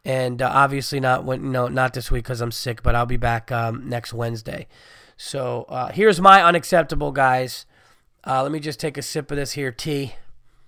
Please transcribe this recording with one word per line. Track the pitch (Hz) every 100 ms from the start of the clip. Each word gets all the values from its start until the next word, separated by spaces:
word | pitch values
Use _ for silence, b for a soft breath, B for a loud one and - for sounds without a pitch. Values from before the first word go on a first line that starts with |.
| -
And, | 131 127 123
uh, | 131
obviously | 135 139 139 127 143
not | 131 127
when, | 131 131 135
no, | 127 123
not | 120 127
this | 127 -
week | 131 -
'cause | 123
I'm | 120
sick, | 110 - 117
but | -
I'll | 117 120
be | 120
back, | 117 117 -
um, | 120 117 117 120
next | 120 113
Wednesday. | 117 117 117 - 123 117 b b b b b
So, | - 139 123 120 -
uh, | 127 127
here's | - 214 170
my | 190 196
unacceptable, | 170 175 - 175 156 151 147
guys. | 139 131 127 127 - - b b b b _ -
Uh, | 131
let | 135
me | 156
just | 151 143
take | 160 143
a |
sip | 131 160 139
of | 143
this | 139
here | - 135
tea. | 123 160 143 139 - - - - -